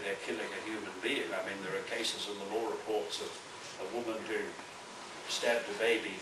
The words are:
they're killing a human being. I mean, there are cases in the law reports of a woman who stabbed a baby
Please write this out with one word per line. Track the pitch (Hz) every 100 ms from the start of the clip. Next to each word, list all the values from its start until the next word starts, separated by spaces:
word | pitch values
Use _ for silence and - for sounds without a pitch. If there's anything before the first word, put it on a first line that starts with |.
they're | - - -
killing | - -
a | - 107
human | 107 - -
being. | 113 143 -
I | 95 95
mean, | 98
there | 95 98
are | 92
cases | 113 110 - 104
in | 98
the | 98 110
law | 110
reports | 104 110 107 101 -
of | 101 - - - - - 95
a |
woman | 117 113 110 104
who | 104 92 - - - - - - - -
stabbed | - 120 117 113
a | 101
baby | 113 110 104 95